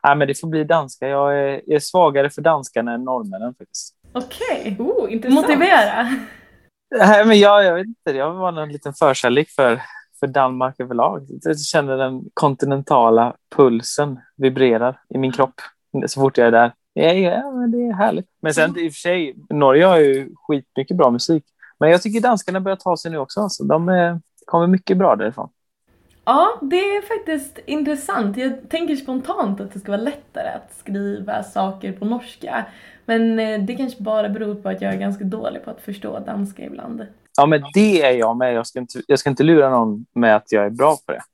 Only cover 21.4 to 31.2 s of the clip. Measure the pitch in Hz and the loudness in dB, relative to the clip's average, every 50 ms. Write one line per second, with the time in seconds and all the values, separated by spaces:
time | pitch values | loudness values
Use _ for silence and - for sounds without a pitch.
21.4 | _ _ _ _ - - _ _ 151 156 170 180 - 226 208 233 214 247 233 190 | _ _ _ _ -20 -20 _ _ 4 4 4 4 2 -2 -2 0 2 2 0 0
22.4 | - - 185 190 185 196 190 185 - 185 175 - - 170 165 151 135 _ - 202 | -2 -6 -6 -4 -4 -4 -6 -4 -2 -4 -4 -4 -4 -8 -6 -6 -8 _ -6 -6
23.4 | 208 190 - - 143 139 147 160 170 180 185 180 175 170 170 165 _ _ _ _ | -6 -6 -6 -6 -2 0 0 0 2 2 2 2 2 0 -2 -6 _ _ _ _
24.4 | _ - - 170 170 180 185 190 _ - 190 185 190 165 113 104 101 107 - - | _ -2 0 2 4 4 2 2 _ 0 0 2 4 2 2 2 0 -6 -6 -8
25.4 | - - _ _ _ _ _ _ _ _ _ _ _ _ _ _ _ - 254 294 | -14 -14 _ _ _ _ _ _ _ _ _ _ _ _ _ _ _ 0 2 2
26.4 | 349 427 480 - 302 269 349 359 392 403 403 415 403 - 453 415 440 330 311 285 | 2 0 -2 -6 -6 -4 -2 -2 -2 -2 -4 -6 -6 -6 -8 -8 -6 -6 -8 -8
27.4 | 269 - _ - - - 277 302 285 285 302 285 - - 403 - 220 202 202 254 | -8 -12 _ -20 -12 -8 -6 -4 -4 -4 -4 -6 -6 -6 -4 -2 -2 -4 -4 -4
28.4 | 254 269 262 - - - - 330 339 320 294 269 - - 254 262 269 - 392 427 | -4 -6 -6 -8 -10 -8 -6 -4 -4 -4 -4 -6 -6 -6 -8 -6 -6 -6 -6 -4
29.4 | 285 196 196 196 202 196 - 202 - - 202 208 226 285 294 - _ _ _ - | -4 -4 -4 -6 -8 -14 -14 -14 -8 -6 -6 -4 -4 -6 -8 -10 _ _ _ -10
30.4 | - - - - - _ - - _ - 196 196 202 202 202 208 | -8 -8 -10 -12 -16 _ -20 -20 _ -10 -8 -8 -6 -8 -8 -10